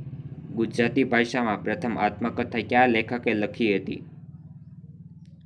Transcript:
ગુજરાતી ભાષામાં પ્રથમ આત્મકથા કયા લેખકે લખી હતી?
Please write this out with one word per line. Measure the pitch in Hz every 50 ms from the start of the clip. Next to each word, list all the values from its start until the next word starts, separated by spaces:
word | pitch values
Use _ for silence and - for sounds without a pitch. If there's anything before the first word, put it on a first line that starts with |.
| - - - - - - - - - - -
ગુજરાતી | 110 113 107 - - 120 117 - 135 131
ભાષામાં | 127 120 117 120 120 - 131 120 110 104 98 82
પ્રથમ | 107 107 - 165 120 107 92
આત્મકથા | 107 104 98 - 120 117 - 117 120 120 - 117
કયા | 104 110 123 123 127
લેખકે | 127 113 113 113 - 123 120 120 123 110
લખી | 107 104 101 - - 120 107 98
હતી? | 98 95 - 98 - - - - - - - - - - - - - - - - - - - - - - - - - - - - - -